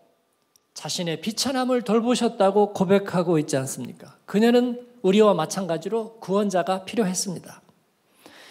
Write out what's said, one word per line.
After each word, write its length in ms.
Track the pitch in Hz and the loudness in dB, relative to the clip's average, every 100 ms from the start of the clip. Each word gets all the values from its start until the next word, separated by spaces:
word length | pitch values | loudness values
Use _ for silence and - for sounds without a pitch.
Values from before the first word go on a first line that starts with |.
| _ _ _ _ _ _ _ | _ _ _ _ _ _ _
자신의 460 | - 156 - 170 156 | -14 -8 -6 -4 -6
비천함을 640 | 214 214 247 254 254 247 | -6 -4 -4 -2 0 -2
돌보셨다고 880 | - 226 233 240 233 - 196 202 202 | 0 0 2 0 0 2 2 4 2
고백하고 640 | - 180 196 196 180 170 160 | 0 2 2 2 -2 2 0
있지 180 | 147 135 | 0 -2
않습니까? 600 | 131 - 120 - - - - | -4 -8 -12 -14 -20 -20 -4
그녀는 600 | 196 233 240 247 240 - - | 2 4 4 2 -4 -12 -4
우리와 300 | 185 202 214 | 2 6 6
마찬가지로 840 | 175 160 190 185 160 190 226 214 - | 4 0 -4 -4 -4 -4 -6 -6 -12
구원자가 640 | - 196 208 180 170 190 | -4 -2 0 0 -2 -4
필요했습니다. 800 | 190 - 185 185 202 165 - - _ _ _ _ _ _ - - - | -4 -2 -2 -2 -6 -8 -14 -20 _ _ _ _ _ _ -20 -20 -20